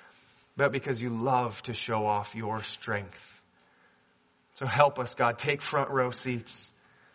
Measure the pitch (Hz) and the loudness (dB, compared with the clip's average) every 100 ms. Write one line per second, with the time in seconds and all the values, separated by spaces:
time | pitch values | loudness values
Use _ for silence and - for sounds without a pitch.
0 | - - - - _ - 139 135 139 117 | -20 -20 -20 -20 _ 2 2 2 -2 -2
1 | 123 113 127 127 120 98 - 117 - 110 | -2 0 2 2 2 -4 -8 -6 -2 0
2 | 107 104 104 110 107 110 107 - - 101 | 2 0 -2 -6 -4 -4 -6 -8 -4 -4
3 | 95 - - - _ _ _ _ _ _ | -4 -14 -20 -20 _ _ _ _ _ _
4 | _ _ _ _ _ - 131 131 147 139 | _ _ _ _ _ -6 0 6 6 4
5 | 120 - 120 113 147 143 - 147 135 135 | -2 2 2 2 -2 -2 0 0 2 2
6 | 127 120 127 120 - - - _ _ _ | 2 0 -2 -4 -6 -10 -12 _ _ _
7 | _ | _